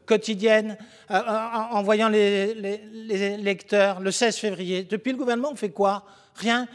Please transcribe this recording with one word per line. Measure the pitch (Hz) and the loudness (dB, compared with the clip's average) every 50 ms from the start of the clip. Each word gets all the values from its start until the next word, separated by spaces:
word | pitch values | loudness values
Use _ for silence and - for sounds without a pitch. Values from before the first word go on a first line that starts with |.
| _ | _
quotidienne, | - 226 214 220 220 220 185 214 220 220 220 214 214 202 - 220 - - - - - | 2 2 2 2 0 -4 0 4 4 4 4 4 0 -8 -12 -16 -20 -20 -20 -8 -2
euh, | 202 190 | -2 0
en, | 240 226 214 220 226 233 233 220 220 233 240 208 | 0 0 -2 -2 -2 -4 -4 -6 -4 -2 -2 0
en | |
voyant | 196 202 214 214 220 220 | 2 2 2 4 4 4
les, | 214 214 202 202 202 196 196 208 | 4 4 4 4 2 2 0 -2
les, | 226 220 196 196 202 214 214 214 | -4 -4 -6 -6 -6 -8 -10 -14
les | 220 226 220 220 208 190 202 202 202 214 | -16 -14 -8 -4 -2 -2 -2 -2 -4 -2
lecteurs, | 202 202 196 - - - 208 202 196 202 190 185 | -2 -2 -4 -4 -4 0 2 4 4 4 2 0
le | 190 196 | -2 -2
seize | 180 - 247 226 208 | 0 2 2 2 0
février. | - 220 214 185 170 190 180 185 185 190 | 0 -4 -4 -4 -4 -4 -4 -4 -4 -4
Depuis, | 170 208 214 - 254 | -4 -4 -4 -2 -4
le | 262 | -4
gouvernement, | 254 269 240 233 233 254 302 | -2 -2 -2 -2 -2 -2 -4
on | 277 | -6
fait | - 226 190 | -6 -8 -6
quoi ? | - - 196 196 202 196 - - - - _ _ _ | -2 0 2 2 2 0 -6 -14 -20 -20 _ _ _
Rien. | - 196 226 233 247 247 233 | -6 -2 0 0 0 -2 -6